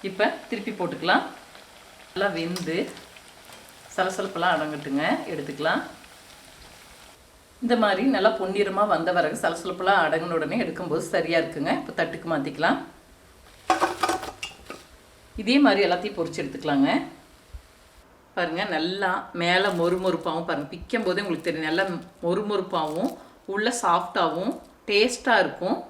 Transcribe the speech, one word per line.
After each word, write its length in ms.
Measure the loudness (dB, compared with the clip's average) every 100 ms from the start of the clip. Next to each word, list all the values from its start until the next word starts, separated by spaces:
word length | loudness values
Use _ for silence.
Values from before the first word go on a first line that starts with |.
| -8
இப்ப 200 | 0 0 0 -8
திருப்பி 220 | -6 -6 -4
போட்டுக்கலாம். 440 | -4 -2 2 2 2 -14 -20 -20 -20 -20 -20 -20 -12
நல்லா 180 | -2 -2
வெந்து 420 | 0 -4 -4 -2 -2 -4 -8 -18 -20 -20 -20 -20 -20 -20 -20 -8
சலசலப்பெல்லாம் 600 | -2 -2 -2 -4 0 2 2
அடங்கட்டுங்க, 480 | 0 -6 -2 0 2 0 -2
எடுத்துக்கலாம். 480 | -6 -6 -2 0 0 -4 -16 -20 -20 -20 -20 -20 -20 -20 -20 -20 -20 -20 -20 -20 -20 -20 -6
இந்த 120 | 0 4
மாதிரி 200 | 4 4 2 4
நல்லா 160 | 4 2
பொன்னிறமா 440 | -2 0 0 2 2
வந்த 200 | 2 2 2
பிறகு 200 | 0 0
சலசலப்பெல்லாம் 580 | -2 -2 -6 -2 2 4 4
அடங்கின 300 | 0 0 -2
உடனே 200 | -2 -2
எடுக்கும்போது 400 | -4 -6 -4 -4 0
சரியா 260 | -2 2 0
இருக்குங்க. 300 | 0 -4 -2 -2
இப்ப 140 | -4 -4
தட்டுக்கு 280 | -4 -4 -4
மாத்திக்கலாம். 440 | -2 -2 0 0 0 -4 -18 -20 -20 -20 -20 -20 -18 -2 0 0 0 -2 -2 -6 -12 -14 -14 -18 -18 -18 -20 -20 -20 -14 -6
இதே 120 | 2 6 6
மாதிரி 200 | 6 4
எல்லாத்தையும் 300 | 2 -2 -4
பொரிச்சு 240 | -4 -4
எடுத்துக்கலாங்க. 460 | -6 -4 0 4 4 2 -2 -14 -20 -20 -20 -20 -20 -20 -20 -20 -20 -20 _ -4
பாருங்க, 280 | -2 -2 -2
நல்லா 340 | -2 -2 0 0 -2 -4 -2
மேல 220 | 2 4 2 2
மொறுமொறுப்பாவும், 680 | 2 2 0 0 -2 -4 -2
பாருங்க, 180 | -4 -4
பிக்கும் 320 | -12 -4 -2 0
போதே 160 | -2
உங்களுக்கு 240 | -2 -2 -2
தெரியும், 200 | -2 0
நல்லா 160 | 0 0 -2 -10 -4
மொறுமொறுப்பாவும் 840 | 0 0 0 -2 0 -2 -2 -2 -2 -4 -20 -18 -6
உள்ள 140 | 0 0 2
சாஃப்டாவும் 720 | 4 2 2 0 2 2 -4 -6 -14 -14 2
டேஸ்டா 460 | 4 4 2 2 4
இருக்கும். 360 | 4 -2 -2 -2